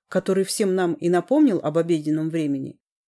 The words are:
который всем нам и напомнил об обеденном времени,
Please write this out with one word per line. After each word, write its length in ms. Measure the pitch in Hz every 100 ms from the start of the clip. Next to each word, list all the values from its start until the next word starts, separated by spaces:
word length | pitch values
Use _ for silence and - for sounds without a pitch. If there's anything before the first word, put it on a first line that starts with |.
| -
который 360 | 185 185 190
всем 300 | 190 - 202
нам 200 | 185 180
и 160 | 165 170
напомнил 500 | 180 175 285 294 175
об 140 | 151 156
обеденном 540 | 165 165 151 156 160
времени, 500 | 165 151 139 135 - _ _